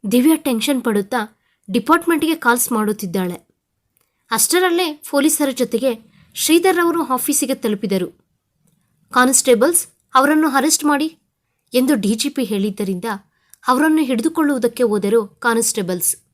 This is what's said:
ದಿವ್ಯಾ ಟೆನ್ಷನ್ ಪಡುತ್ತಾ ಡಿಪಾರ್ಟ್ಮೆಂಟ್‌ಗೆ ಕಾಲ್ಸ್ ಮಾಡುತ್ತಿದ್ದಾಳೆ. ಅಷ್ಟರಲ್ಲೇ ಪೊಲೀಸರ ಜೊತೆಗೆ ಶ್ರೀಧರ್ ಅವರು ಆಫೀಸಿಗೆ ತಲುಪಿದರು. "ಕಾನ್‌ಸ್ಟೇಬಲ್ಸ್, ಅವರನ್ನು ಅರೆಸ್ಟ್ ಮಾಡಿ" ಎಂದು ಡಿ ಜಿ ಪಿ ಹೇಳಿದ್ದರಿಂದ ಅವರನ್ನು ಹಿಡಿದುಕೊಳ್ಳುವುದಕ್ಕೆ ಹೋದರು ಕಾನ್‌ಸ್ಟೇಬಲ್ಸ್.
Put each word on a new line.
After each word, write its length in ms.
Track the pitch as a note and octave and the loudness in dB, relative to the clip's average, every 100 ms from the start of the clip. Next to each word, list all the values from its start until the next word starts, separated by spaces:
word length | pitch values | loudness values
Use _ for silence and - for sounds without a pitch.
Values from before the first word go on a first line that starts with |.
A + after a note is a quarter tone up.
| G#3 | 2
ದಿವ್ಯಾ 240 | A#3+ C4+ D#4 | 4 4 2
ಟೆನ್ಷನ್ 460 | - A3+ B3 C4 | 0 -2 0 -2
ಪಡುತ್ತಾ 560 | B3 G#3 G3 B3+ G#3+ _ _ _ - | 0 -2 -2 -6 -6 _ _ _ -4
ಡಿಪಾರ್ಟ್ಮೆಂಟ್‌ಗೆ 600 | A#3+ - E4+ E4+ D#4+ D#4 | -4 2 2 2 0 0
ಕಾಲ್ಸ್ 380 | D#4+ A#3+ A#3+ - | 0 0 0 0
ಮಾಡುತ್ತಿದ್ದಾಳೆ. 760 | A3+ G#3 G#3 F#3+ F#3 F3+ F3 _ _ _ _ _ _ _ _ _ | -2 -2 -4 -6 -4 -4 -8 _ _ _ _ _ _ _ _ _
ಅಷ್ಟರಲ್ಲೇ 720 | A3+ - F4 F#4 E4+ F4 D4+ - | -4 0 2 2 0 -2 -6 -4
ಪೊಲೀಸರ 400 | C#4 D4 - C#4 | 0 0 0 -2
ಜೊತೆಗೆ 640 | B3+ B3 A3+ C4 A3+ _ _ _ | -2 -2 0 -2 -4 _ _ _
ಶ್ರೀಧರ್ 500 | - - E4 F4+ F4 | -6 2 2 4 2
ಅವರು 220 | E4+ E4+ B3 | 0 0 -2
ಆಫೀಸಿಗೆ 480 | B3+ - C#4 B3+ | -4 -2 -2 -2
ತಲುಪಿದರು. 520 | C4 A3+ G3+ G#3 F#3+ F3+ _ _ _ _ _ _ _ _ _ _ | -2 -2 -4 -2 -4 -4 _ _ _ _ _ _ _ _ _ _
"ಕಾನ್‌ಸ್ಟೇಬಲ್ಸ್, 760 | B3 B3+ C4 - A#3 C4+ E4+ - _ _ | 2 2 2 4 4 4 0 -6 _ _
ಅವರನ್ನು 340 | B3+ C#4 D#4 D#4 | 2 4 4 2
ಅರೆಸ್ಟ್ 360 | C4 D4 - | 2 0 0
ಮಾಡಿ" 340 | D4 C#4+ D#4 - _ _ _ _ _ | 0 0 -2 -8 _ _ _ _ _
ಎಂದು 200 | B3 C4 | -2 2
ಡಿ 200 | C#4 G3 | 0 0
ಜಿ 140 | A3+ C#4 | -2 -4
ಪಿ 160 | C#4 | -4
ಹೇಳಿದ್ದರಿಂದ 600 | A3 G3+ G#3 G3 G3 F3+ A3+ G3 _ _ _ _ - | -4 -2 -4 -4 -6 -6 -6 -10 _ _ _ _ -2
ಅವರನ್ನು 340 | C4+ D#4 D#4 | 2 2 2
ಹಿಡಿದುಕೊಳ್ಳುವುದಕ್ಕೆ 800 | C4+ A#3+ D#4+ E4 D4 C4+ A#3 A#3+ | 0 -2 -2 0 0 0 -2 0
ಹೋದರು 440 | A#3+ G#3 G3 A3+ G3+ | 0 0 2 0 0
ಕಾನ್‌ಸ್ಟೇಬಲ್ಸ್. 920 | _ A#3+ A3+ A3+ - F3+ F3+ - - _ | _ -2 0 -2 -4 -4 -4 -4 -6 _